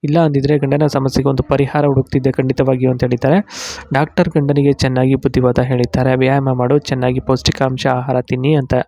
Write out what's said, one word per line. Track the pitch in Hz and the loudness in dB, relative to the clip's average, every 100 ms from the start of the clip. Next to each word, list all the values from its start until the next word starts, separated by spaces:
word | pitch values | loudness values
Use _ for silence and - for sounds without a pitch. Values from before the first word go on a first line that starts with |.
| 147 | 2
ಇಲ್ಲ | 156 160 | 2 2
ಅಂದಿದ್ರೆ | 143 135 147 | 2 2 0
ಗಂಡನ | 139 143 147 | 2 0 0
ಸಮಸ್ಯೆಗೆ | 139 135 - 139 | 0 -2 0 -2
ಒಂದು | 135 - | -2 0
ಪರಿಹಾರ | 139 139 156 147 | 0 0 0 0
ಹುಡುಕ್ತಿದ್ದೆ | 135 131 143 131 127 | 0 0 0 -2 -2
ಖಂಡಿತವಾಗಿಯೂ | 131 - 135 131 127 | -2 0 0 2 0
ಅಂತ | 127 | 0
ಹೇಳಿದ್ದಾರೆ. | 123 123 131 175 - - - - - | -2 0 2 0 0 -10 -14 -14 -4
ಡಾಕ್ಟರ್ | 139 156 - 175 | -2 -2 0 0
ಗಂಡನಿಗೆ | 160 143 143 143 139 | 0 0 2 2 2
ಚೆನ್ನಾಗಿ | 135 127 131 | 0 0 2
ಬುದ್ಧಿವಾದ | 135 131 123 123 123 127 | 2 0 0 2 2 0
ಹೇಳಿದ್ದಾರೆ, | 127 123 - 127 131 | 0 0 0 0 2
"ವ್ಯಾಯಾಮ | 131 139 135 127 | 2 2 0 0
ಮಾಡು, | 123 147 | 0 0
ಚೆನ್ನಾಗಿ | - 131 127 127 - | 0 -4 -2 -2 -2
ಪೌಷ್ಟಿಕಾಂಶ | 131 - - 135 127 139 127 | -2 -2 -2 -2 -2 -2 -2
ಆಹಾರ | 127 127 123 | -2 -4 -2
ತಿನ್ನಿ" | 127 135 | -4 0
ಅಂತ. | 156 131 127 | 0 0 -2